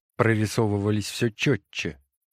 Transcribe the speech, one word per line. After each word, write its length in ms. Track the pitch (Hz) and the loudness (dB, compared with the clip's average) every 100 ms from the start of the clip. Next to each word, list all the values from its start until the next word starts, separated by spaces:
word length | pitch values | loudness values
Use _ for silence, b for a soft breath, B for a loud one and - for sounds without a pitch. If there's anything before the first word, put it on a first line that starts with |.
| _ - | _ 0
прорисовывались 920 | 113 110 107 - 110 101 101 107 101 | 2 2 2 0 0 0 0 0 -2
все 220 | - 120 | -4 -4
четче. 680 | 107 147 120 - - 85 - _ _ _ | -2 0 -2 -4 -8 -8 -10 _ _ _